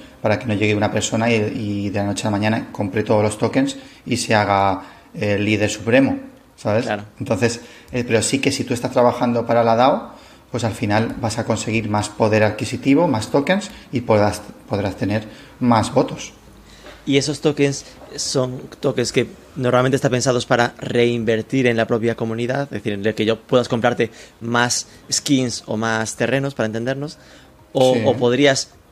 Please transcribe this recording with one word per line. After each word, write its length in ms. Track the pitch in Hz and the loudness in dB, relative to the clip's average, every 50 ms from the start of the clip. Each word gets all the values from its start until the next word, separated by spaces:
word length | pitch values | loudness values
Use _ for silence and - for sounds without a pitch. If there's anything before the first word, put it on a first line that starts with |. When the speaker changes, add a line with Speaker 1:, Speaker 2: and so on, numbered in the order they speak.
| - - - - - | -16 -18 -20 -6 -2
Speaker 1:
para 160 | 110 104 98 | 0 0 0
que 80 | - | 0
no 80 | 113 104 | -2 -2
llegue 220 | 95 107 104 107 | 0 2 2 2
una 160 | 104 107 101 - | 2 0 0 -2
persona 360 | 110 - - 120 110 117 120 | -2 -4 -2 -2 0 0 2
y, 40 | 117 | 2
y 560 | 110 104 101 - 101 107 104 101 101 98 101 | 2 0 -2 -4 -6 -6 -4 -4 -4 -4 -4
de 80 | 92 101 | -2 -2
la 80 | 101 | -2
noche 160 | 101 98 - - | -2 -4 -4 -2
a 40 | |
la 40 | 110 | -2
mañana 380 | 101 101 104 107 107 123 - - | -2 0 0 0 0 -2 -4 -8
compre 320 | - - 104 95 - 110 107 | -8 -6 -6 -4 -2 -2 0
todos 200 | - 113 107 104 | 2 2 2 2
los 140 | 107 - | 2 0
tokens 400 | - 120 107 127 135 135 - - - - - - - - | 0 -2 0 0 0 0 0 -2 -8 -14 -20 -20 -18 -6
y 100 | 123 117 | -4 -4
se 180 | 110 - - 113 | -4 0 2 2
haga, 460 | 107 104 98 101 98 98 98 95 95 - - - - - - - | 2 4 4 2 2 4 2 0 -2 -6 -14 -20 -20 -20 -20 -10
eh, 260 | - 104 104 101 98 | -6 -2 0 0 0
líder 280 | 104 104 110 101 107 101 | 2 2 2 2 2 0
supremo, 520 | - - 98 113 117 131 139 - - - - - - - - - _ | -2 -4 -2 2 4 4 4 4 0 -4 -8 -14 -20 -20 -20 -20 _
¿sabes? 280 | - - 117 104 113 135 | -8 -4 0 0 0 0
Speaker 2:
Claro. 200 | 117 104 104 104 - - - | -2 -4 -6 -6 -12 -12 -12
Speaker 1:
Entonces, 420 | 110 101 117 90 120 113 117 - - - - - - - | -4 -2 -2 2 2 0 0 -2 -12 -18 -20 -20 -20 -8
eh, 140 | - 123 120 | -6 -6 -2
pero 160 | 120 113 110 107 | 2 0 0 2
sí 160 | - - 135 | 2 -2 0
que 140 | 139 139 139 | 0 0 0
si 100 | - 120 | -2 -4
tú 100 | - 123 | -4 -4
estás 180 | 117 - 123 - | -4 -4 -2 2
trabajando 520 | 127 120 120 120 - 131 120 117 117 117 | 4 4 4 4 2 0 0 0 0 0
para 200 | - 117 117 113 | 0 2 2 4
la 100 | 113 113 | 4 4
dao, 380 | 113 127 139 175 226 - - - - - - - - - - - | 4 4 4 4 2 -2 -10 -18 -20 -20 -20 -20 -20 -20 -8 -6
pues 100 | 117 117 | -4 -2
al 80 | 110 - | -2 -2
final 440 | - 123 104 104 107 117 117 - - | -2 -2 0 2 2 0 0 -4 -4
vas 180 | 117 110 - 117 | -6 -6 -4 -4
a 60 | 110 | -2
conseguir 440 | 113 113 107 - 120 110 113 107 107 | -2 -2 -4 -2 -2 -2 -2 -2 0
más 200 | 104 107 104 - | -2 -2 -2 -2
poder 360 | - - 117 107 107 107 107 | -2 0 2 2 4 4 4
adquisitivo, 640 | 104 - - - - 123 107 - 139 139 147 175 165 | 2 0 -2 -6 -6 -6 -4 2 4 4 4 4 2
más 220 | 120 107 107 - - | 2 -2 -2 0 0
tokens 380 | 143 139 - 185 202 - - - - - - | 0 2 2 0 0 0 -6 -14 -18 -16 -6
y 120 | - 120 - | -6 -6 0
podrás, 380 | - 110 104 104 101 - - - - - - - - | 2 4 4 4 2 0 -4 -10 -16 -20 -20 -10 -6
podrás 280 | 107 98 101 98 92 | -4 -4 -4 -4 -4
tener 280 | - 123 95 104 110 - - - - - - - - | -4 -4 -2 -2 -2 -4 -6 -16 -20 -20 -20 -10 -2
más 340 | 127 120 117 110 107 - - | 2 2 4 4 2 2 2
votos. 400 | 131 151 - 151 - - - - - - - - - - - - - - - - - - | 0 0 0 -2 -12 -14 -16 -18 -20 -20 -20 -20 -20 -20 -20 -20 -20 -20 -20 -20 -14 -4
Speaker 2:
Y 120 | - 135 | 0 2
esos 240 | 139 135 151 143 - | 2 2 0 -4 0
tokens 440 | - 156 147 147 143 139 139 - - - - - - - - | 0 0 2 2 0 0 0 -4 -10 -16 -20 -20 -20 -16 -10
son 460 | 143 - - - 139 127 127 127 147 - - - - | -8 -6 -2 0 0 0 0 -4 -10 -12 -16 -16 -6
tokens 320 | - 139 123 131 120 - - | -4 -2 -2 0 -2 0 0
que 140 | 131 117 107 - - - - - | -2 -2 -2 -6 -20 -20 -16 -10
normalmente 400 | 165 127 123 123 123 127 131 131 | -4 -2 2 2 4 4 4 2
están 160 | 131 - 135 123 | 2 2 2 0
pensados 340 | 123 117 135 120 123 - | 2 2 2 0 0 2
para 280 | - 135 117 120 120 - - | 2 2 2 2 0 -2 -8
reinvertir 880 | - - - 120 120 120 120 120 110 113 113 110 110 - 131 135 127 | -10 -4 0 2 2 2 2 0 0 0 0 0 -2 -2 0 2 2
en 100 | 123 117 | 2 2
la 100 | 113 113 | 2 0
propia 280 | - 123 113 110 117 113 | 0 0 0 0 0 -2
comunidad, 500 | - 117 113 110 113 120 117 131 143 143 | -2 -4 -4 -4 -4 -4 -4 -2 -4 -4
es 60 | 139 | -6
decir, 220 | 131 104 - 113 104 | -8 -6 -4 -4 -4
en 120 | 98 98 | -2 -2
el 100 | 110 104 | -2 0
que 100 | - 107 | 0 0
yo 160 | 107 110 110 | 0 0 -2
puedas 280 | - - 135 123 117 - | -2 2 2 2 2 2
comprarte 420 | 131 117 110 120 120 - 120 107 - - - - - - | -2 0 2 0 2 2 -2 -2 -2 -12 -20 -20 -20 -12
más 460 | 113 117 120 117 120 123 - - - - - - - - | -8 -2 2 2 2 2 0 -4 -6 -10 -16 -20 -10 -6
skins 540 | 120 - - - 143 127 127 120 - - - | -6 -4 0 0 2 2 2 -2 -4 -8 -8
o 100 | - 110 | -6 -6
más 380 | 107 113 113 113 110 110 110 - | -4 -2 -2 -2 -2 -2 -4 -4
terrenos, 380 | - 120 113 123 139 135 139 139 | -4 -2 0 0 -2 -2 -4 -4
para 120 | - 113 110 | -2 -4 -2
entendernos, 500 | 107 113 120 127 135 135 143 151 - - - - - - - - - - - _ - | -2 -4 -4 -4 -4 -6 -6 -10 -12 -16 -20 -20 -20 -20 -20 -20 -20 -20 -20 _ 0
o, 220 | 135 131 127 127 | 4 4 4 4
Speaker 1:
Sí. 80 | 117 107 | 4 2
Speaker 2:
o 80 | 135 117 | 2 0
podrías 540 | 113 123 120 123 127 143 143 135 - - - - - _ _ | 2 2 2 2 4 4 4 4 2 -2 -8 -12 -20 _ _